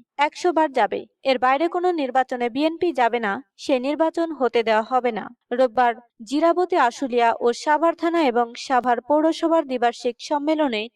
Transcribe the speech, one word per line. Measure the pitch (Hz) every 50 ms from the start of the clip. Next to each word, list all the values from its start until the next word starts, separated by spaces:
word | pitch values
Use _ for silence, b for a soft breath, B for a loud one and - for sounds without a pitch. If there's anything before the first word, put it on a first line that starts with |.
| 240 _ _ -
একশো | 285 311 - - - 359 330
বার | 320 311 311
যাবে। | 269 254 214 196 - 202 - - _ _ -
এর | 269 262 247
বাইরে | - 254 262 277 320 339
কোনো | - 359 349 359
নির্বাচনে | 359 320 277 254 240 262 262 - 262 247 240 240
বিএনপি | 220 269 302 320 330 330 - 349
যাবে | 277 254 247 233 214 240
না, | 226 202 196 - 277 _ _ -
সে | - - 294 254
নির্বাচন | 247 277 302 277 320 320 320 349 330 330
হতে | 320 269 262 240 - 240 226
দেওয়া | 220 220 214
হবে | 220 - 254 254 233 247
না। | 226 208 - - 240 _ _ -
রোববার | 247 247 262 254 220 254 247 240 233 233 240 _ _ - 233
জিরাবতী, | 202 254 294 320 330 339 330 359 349 370
আশুলিয়া | 349 269 240 349 - 285 254 233 240 233 233 - -
ও | - 240 240
সাভার | - - 311 302 302 302 330 320
থানা | - - 339 330 339 320
এবং | 262 226 240 240 233 240 -
সাভার | - - 277 247 240 254 240 226
পৌরসভার | - - 294 302 311 320 320 - - 330 330 330 311
দ্বিবার্ষিক | 269 254 247 226 240 233 - - 247 233 -
সম্মেলনে | - - 311 294 285 302 320 302 311 277 233 214 214 233 _